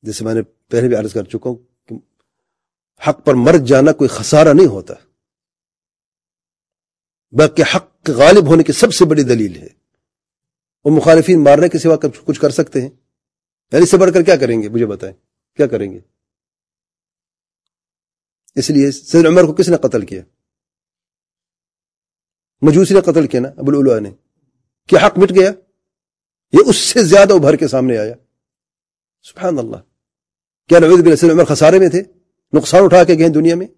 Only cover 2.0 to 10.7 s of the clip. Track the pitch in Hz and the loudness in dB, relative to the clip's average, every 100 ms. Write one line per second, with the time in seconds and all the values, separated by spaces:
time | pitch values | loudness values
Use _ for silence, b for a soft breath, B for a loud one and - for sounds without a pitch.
2 | _ _ _ _ _ _ _ _ _ _ | _ _ _ _ _ _ _ _ _ _
3 | - - - 131 123 170 127 131 139 - | -6 -4 -2 0 2 0 2 2 2 0
4 | 131 - 107 151 160 147 175 95 87 - | -4 -4 -2 2 4 4 2 0 -14 -20
5 | _ _ _ _ _ _ _ _ _ _ | _ _ _ _ _ _ _ _ _ _
6 | _ _ _ _ _ _ _ _ _ _ | _ _ _ _ _ _ _ _ _ _
7 | _ _ _ 117 151 147 156 190 - _ | _ _ _ 0 0 0 -2 -4 -8 _
8 | - 123 143 202 151 165 156 127 233 - | -8 2 4 4 4 2 0 0 -2 0
9 | 170 151 131 120 104 82 - _ _ _ | 0 0 -2 -2 -4 -10 -20 _ _ _
10 | _ _ _ _ _ _ _ | _ _ _ _ _ _ _